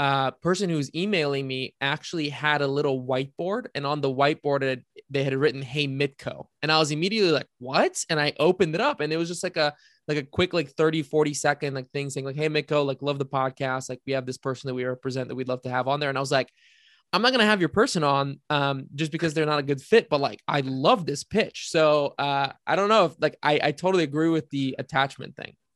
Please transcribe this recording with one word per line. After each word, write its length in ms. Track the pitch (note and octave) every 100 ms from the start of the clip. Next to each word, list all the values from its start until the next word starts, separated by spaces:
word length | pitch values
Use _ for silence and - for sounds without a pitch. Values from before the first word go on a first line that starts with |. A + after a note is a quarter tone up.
uh, 320 | C#3 C#3 C3+
person 380 | - E3 F#3 F#3+
who 60 | D#3+
was 160 | C3+
emailing 540 | C#3+ G3 G3 D3 C#3 C3+
me 300 | C3 C3 -
actually 500 | C#3 D3 - E3+ D3
had 320 | C3 D3+ D3
a 40 | C#3+
little 400 | C#3 D3 C3 B2+
whiteboard, 600 | C3 C#3 - F3 G#3+ B3 -
and 100 | C#3+
on 140 | D3+
the 120 | C#3
whiteboard, 500 | B2+ C#3 D#3 D3 C#3
it, 220 | C3+ B2+ - - -
they 140 | C3+
had 140 | C#3 C3
written, 260 | C3+ C3
"Hey, 240 | C3+ C#3+ C#3+
Mitko." 600 | C3+ C#3 - - C2+ - _
And 100 | D3
I 80 | D#3
was 100 | D#3
immediately 400 | D3+ F#3 A3 F#3
like, 160 | C#3+ - _
"What?" 440 | B2+ D3 F4+ F4+ -
And 80 | D#3+
I 140 | D3 -
opened 340 | D#3 F#3 F3
it 60 | D#3+
up, 180 | C4 C#4+
and 140 | D3+
it 60 | D#3+
was 100 | E3+
just, 160 | F3+
like, 120 | F3+ -
a, 160 | D3 - _ _ -
like, 100 | D3+
a 60 |
quick, 280 | C#3 - F3+
like, 180 | F3 C#3+
thirty, 340 | - D#3+ D#3+
forty 280 | D3 D3+ D3+
second, 420 | C#3+ D3 C#3+ C#3+
like, 140 | C3+ C3
thing 180 | C#3+ C#3
saying, 160 | C3+ C3+
like, 80 |
"Hey, 140 | C3+ D#3
Mitko, 360 | D3+ D3 D3
like, 180 | C#3 C3+
love 180 | C#3+ C#3
the 40 |
podcast. 640 | C3+ C#3 C3 C3 C3+ C3 -
Like, 120 | B2+
we 100 | -
have 120 | C3+ B2+
this 100 | B2+
person 300 | C3+ B2+ C3+
that 80 |
we 100 | B2+
represent 440 | B2+ B2+ C3+ C3 B2+
that 80 | B2+
we'd 100 | B2+
love 160 | B2+
to 80 | B2+
have 160 | B2+ B2
on 140 | C#3+
there." 80 | D3
And 100 | C3+
I 20 |
was 120 | C3+
like, 180 | C#3 B2 _ _ _ _ _ _
"I'm 100 | F3+
not 80 | A#3
gonna 160 | B3+ G#3+
have 140 | G#3
your 80 | E3
person 340 | F#3+ C4+ G3
on, 380 | D3 C#3 C#3 C#3 _
um, 380 | D3 C#3 C3+ C3 C#3
just 160 | D#3
because 200 | D#3+ E3+
they're 140 | D#3 D3+
not 140 | D3+
a 40 |
good 160 | C#3 C#3
fit, 280 | - A3 -
but, 120 | D3
like, 220 | C3+ G#2 -
I 140 | D3
love 440 | C3+ C3 D#3 A#3 C#3+
this 160 | C#3+
pitch." 460 | - G3+ G#3 - -
So, 440 | D#3+ D#3 D3+ C#3+ -
uh, 340 | C#3+ C#3 C#3 - -
I 80 |
don't 140 | E3 G3+
know 160 | A3
if, 100 | E3+ -
like, 160 | D3+ -
I, 160 | D3 D3+
I 80 | C#3+
totally 320 | D3+ F3+ F#3+
agree 260 | D3+ D3 E3
with 220 | D#3+ D#3
the 240 | C#3 C3+ B2+
attachment 600 | B2+ D3 C3+ - - -
thing. 180 | - - _